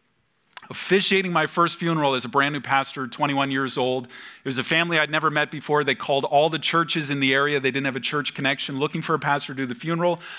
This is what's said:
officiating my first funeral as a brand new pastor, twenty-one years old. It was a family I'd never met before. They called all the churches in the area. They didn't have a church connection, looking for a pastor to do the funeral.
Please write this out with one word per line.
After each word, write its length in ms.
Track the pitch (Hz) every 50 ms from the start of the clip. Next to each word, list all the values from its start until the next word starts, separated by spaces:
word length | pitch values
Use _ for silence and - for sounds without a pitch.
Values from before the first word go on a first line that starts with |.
| _ _ _ _ _ _ _ _ _ _ - - - -
officiating 640 | - - - - 180 196 196 - 196 190 190 185
my 160 | 175 165 156 147
first 320 | - - 170 165 - -
funeral 340 | 175 170 165 160 147 139 135
as 120 | 127 120
a 40 | 123
brand 220 | 120 139 139 143
new 80 | 151 143
pastor, 480 | 120 - 139 139 135 - - 147 131 123
twenty-one 420 | - - 147 139 139 139 139 139
years 280 | 135 135 135 131 123 147
old. 300 | 127 127 127 131 123 127
It 380 | - - - - - - -
was 120 | 139 131 120
a 60 | 123
family 360 | - 165 160 170 170 170 160
I'd 100 | 151 147
never 220 | 151 156 156 156
met 200 | 147 151 147 -
before. 340 | - 151 - - 147 147 147
They 100 | 139 131
called 300 | - - - 143 139 135
all 240 | - - 143 151 165
the 100 | 160 156
churches 500 | - - - 165 165 143 - 170 151 139
in 120 | 143 139
the 120 | 135 131 135
area. 280 | 135 139 147 147 139
They 100 | 131 135
didn't 140 | 127 139 139
have 100 | 139 123
a 60 | 131
church 320 | 120 - - 147 143 - -
connection, 440 | - 135 135 139 139 - - 143 131
looking 240 | 139 151 - 165
for 140 | 151 - 165
a 40 | 147
pastor 340 | 143 151 143 143 - - 139
to 80 | 127
do 40 | 135
the 80 | 123 123
funeral. 480 | 117 - 156 170 165 170 175 170 165 - - -